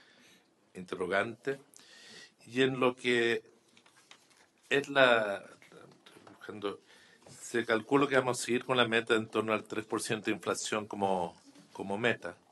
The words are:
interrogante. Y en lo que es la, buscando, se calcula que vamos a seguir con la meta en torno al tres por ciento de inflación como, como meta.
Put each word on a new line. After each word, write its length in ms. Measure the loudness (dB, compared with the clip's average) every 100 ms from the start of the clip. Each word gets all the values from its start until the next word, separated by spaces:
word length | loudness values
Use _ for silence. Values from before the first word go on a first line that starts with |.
| _ _ -20 -20 _ _ _
interrogante. 840 | -16 -10 -6 -2 0 -2 -4 -8 -8 -10 -20 -20 -20 -20 -20 -20 _ -6
Y 160 | 0
en 180 | 2 2
lo 160 | 0 0
que 460 | 0 2 2 0 -6 _ _ _ -20 _ -20 -20 _ _ _ _ -2
es 180 | -2 2
la, 560 | 6 6 6 2 -4 -10 -20 -20 -20 -20 -20 -20 -20 -20
buscando, 520 | -20 -16 -8 -6 -8 _ -20 -20 -20 -20
se 380 | -18 -6 -4 0
calcula 400 | 0 2 2 4
que 100 | 2
vamos 240 | 2 0
a 40 |
seguir 200 | -2 -2
con 140 | 0 2
la 100 | 2
meta 260 | 2 2
en 140 | 0 0
torno 240 | -2 0
al 120 | -2
tres 200 | -2 -10
por 160 | -6 -4
ciento 260 | -2 -4 -2
de 100 | -4
inflación 500 | -2 -4 -4 -4 -4
como, 500 | -4 -2 0 -4 -8 -20 -20 -18
como 260 | -12 -8 -2
meta. 380 | -2 -2 -6 -14 _